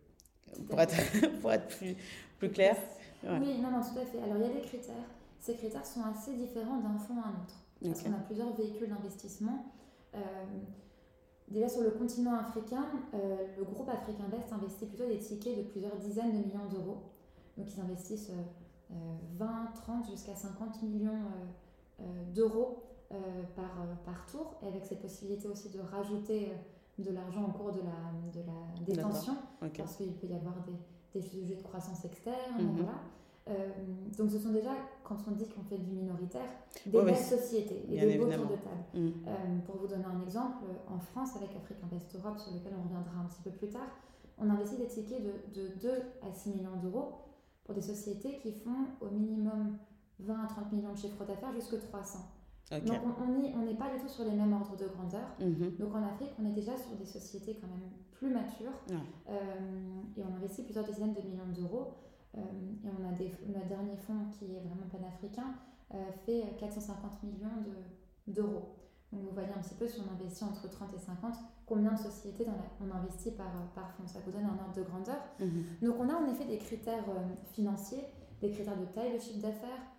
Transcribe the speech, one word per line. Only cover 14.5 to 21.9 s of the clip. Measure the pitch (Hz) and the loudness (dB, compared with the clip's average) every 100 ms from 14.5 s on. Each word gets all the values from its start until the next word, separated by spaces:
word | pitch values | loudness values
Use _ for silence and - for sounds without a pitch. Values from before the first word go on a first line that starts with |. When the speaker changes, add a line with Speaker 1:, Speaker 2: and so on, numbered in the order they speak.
Speaker 1:
investit | 214 190 - 214 | -2 -2 -4 -6
plutôt | - 240 | -2 2
des | 202 | 2
tickets | - 208 247 208 | 0 -2 0 0
de | |
plusieurs | 202 196 202 190 | -2 -2 -2 -2
dizaines | 208 208 233 | -2 2 4
de | 208 190 | 4 2
millions | 202 202 | 0 -2
d'euros. | 185 175 208 - - - - - - | -2 -2 -4 -10 -18 -20 -20 -12 -8
Donc, | 202 185 | -6 -4
ils | |
investissent, | 180 180 - 214 196 | -2 -2 -4 -6 -4
euh, | 175 175 - - - - | -4 -4 -8 -18 -18 -10
euh, | 170 165 165 170 175 | -6 -4 -6 -6 -2
vingt, | 220 226 226 | -2 0 -4
trente | - - 240 214 | -6 -4 -2 -2
jusqu'à | 190 - 196 | -6 -8 -6
cinquante | 196 196 220 220 | -6 -4 -6 -2
millions, | 220 208 214 | 0 2 2
euh, | 220 202 185 180 180 - - - | 2 -2 -4 -8 -10 -18 -20 -20